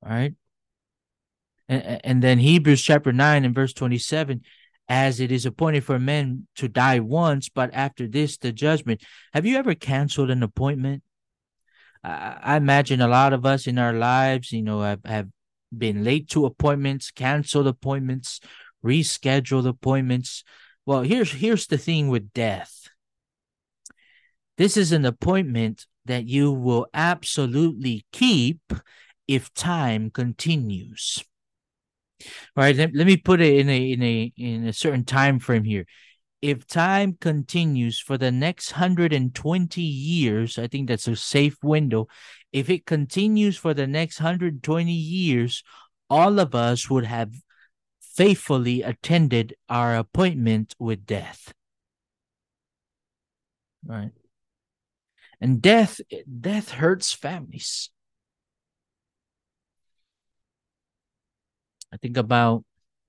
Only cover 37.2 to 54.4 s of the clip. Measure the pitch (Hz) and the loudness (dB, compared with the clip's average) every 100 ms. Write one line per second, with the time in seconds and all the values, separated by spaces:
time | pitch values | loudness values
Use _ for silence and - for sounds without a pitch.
37.2 | 170 151 139 175 165 135 117 110 - 135 | -2 -2 -2 -2 0 0 -2 -4 -6 -2
38.2 | 127 127 156 180 - 143 180 180 170 147 | 0 0 -2 -4 -10 -2 0 2 2 2
39.2 | 127 127 147 180 175 - 165 139 147 170 | -2 -4 -2 -2 -2 -4 -6 -6 -4 0
40.2 | 127 107 113 - 117 139 131 117 - 117 | 0 0 -2 -6 -6 -6 -4 -4 -4 -6
41.2 | - 143 147 - 143 151 147 113 110 - | -2 2 2 0 0 0 2 -2 -4 -12
42.2 | - - _ 139 127 180 - 160 139 - | -20 -20 _ -6 -2 -4 -2 -4 -2 0
43.2 | 208 214 208 180 170 147 135 147 165 - | 0 2 2 0 -2 -2 -2 -2 -4 -4
44.2 | 160 180 175 139 143 160 170 170 156 185 | -4 -2 -4 -4 -4 -2 0 -4 -4 -2
45.2 | 175 123 120 - - - - _ _ 147 | 0 0 0 -6 -14 -20 -20 _ _ 4
46.2 | 185 208 165 120 120 123 - 131 117 117 | 4 4 2 2 0 0 0 -2 -2 -4
47.2 | 110 120 _ _ _ _ _ _ - - | -6 -8 _ _ _ _ _ _ -18 2
48.2 | 190 190 - 139 123 123 104 120 - 170 | 4 4 0 0 0 -2 -4 -8 0 2
49.2 | 151 120 113 - _ 120 120 117 107 - | 4 2 0 -8 _ -2 0 0 -2 0
50.2 | 185 151 113 110 110 - 117 107 104 101 | 0 2 2 0 -2 -8 -6 -6 -6 -8
51.2 | 90 - - - _ _ _ _ _ _ | -8 -18 -20 -20 _ _ _ _ _ _
52.2 | _ _ _ _ _ _ _ _ _ _ | _ _ _ _ _ _ _ _ _ _
53.2 | _ _ _ _ _ _ - 113 104 - | _ _ _ _ _ _ -14 -12 -12 -16
54.2 | _ _ | _ _